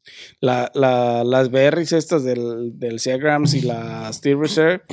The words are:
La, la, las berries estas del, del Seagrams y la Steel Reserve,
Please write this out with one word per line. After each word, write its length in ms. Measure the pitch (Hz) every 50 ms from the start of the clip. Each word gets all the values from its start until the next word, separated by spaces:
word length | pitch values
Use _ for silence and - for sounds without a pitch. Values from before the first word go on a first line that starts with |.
| _ - - - - - _ -
La, 300 | - 131 123 123 123 - -
la, 480 | 143 135 131 127 123 123 120 120 117 120
las 260 | 120 127 131 131 123
berries 420 | 120 135 135 143 151 165 165 151 170
estas 320 | 165 156 - 180 156 131
del, 540 | 127 123 120 120 120 117 113 120 117 113 -
del 200 | 123 117 113 113
Seagrams 540 | - 127 127 131 143 151 147 147 147 - 135
y 60 | 131 127
la 480 | 123 117 113 113 113 - 113 113 110 107
Steel 260 | - - 143 139 139
Reserve, 440 | 156 151 208 160 156 160 180 190 _ -